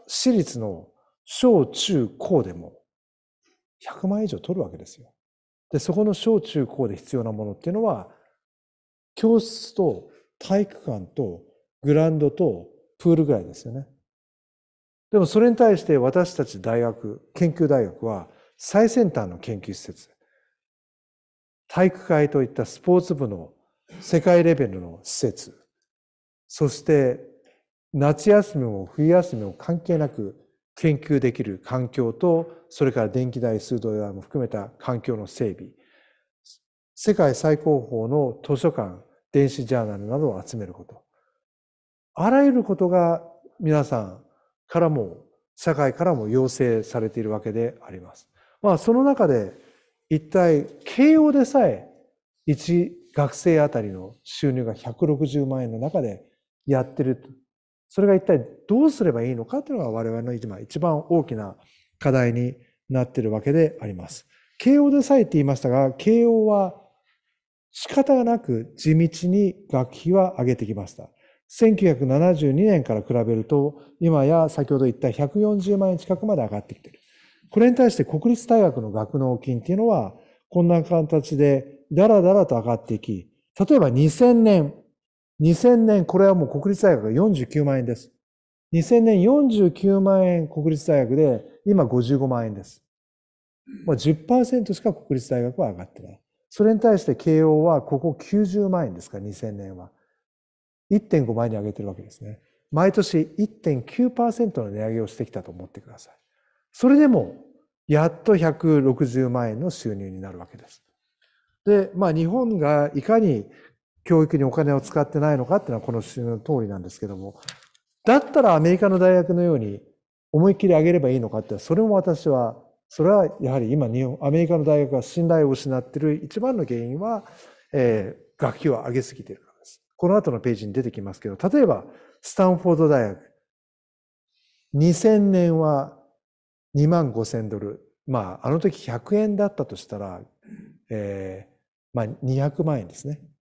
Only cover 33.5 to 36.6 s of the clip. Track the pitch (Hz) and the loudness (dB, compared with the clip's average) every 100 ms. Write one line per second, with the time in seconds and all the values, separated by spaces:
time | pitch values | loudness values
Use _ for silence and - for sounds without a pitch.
33.5 | 107 - 120 113 107 104 95 - 143 117 | -4 -4 -6 -4 -6 -8 -12 -10 -8 -6
34.5 | 104 98 _ - 117 - 110 98 - 110 | -8 -12 _ -8 -6 -6 -8 -10 -8 -8
35.5 | 85 95 _ _ _ _ _ _ _ _ | -8 -18 _ _ _ _ _ _ _ _
36.5 | _ | _